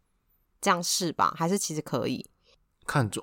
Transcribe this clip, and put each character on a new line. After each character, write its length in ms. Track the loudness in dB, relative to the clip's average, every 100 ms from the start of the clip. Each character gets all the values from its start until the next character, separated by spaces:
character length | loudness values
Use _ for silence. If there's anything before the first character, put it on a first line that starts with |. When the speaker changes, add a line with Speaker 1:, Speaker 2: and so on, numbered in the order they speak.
| _ _ _ _ _ _
Speaker 1:
这 80 | 0
样 140 | 2
试 280 | 2 0 -2
吧？ 220 | 2 2 2
还 140 | 0
是 80 | 0
其 160 | 0
实 80 | -4
可 260 | -2 -2 -2
以？ 220 | -4 -8 _ _ _ _ _ -2
Speaker 2:
看， 240 | 0 0 0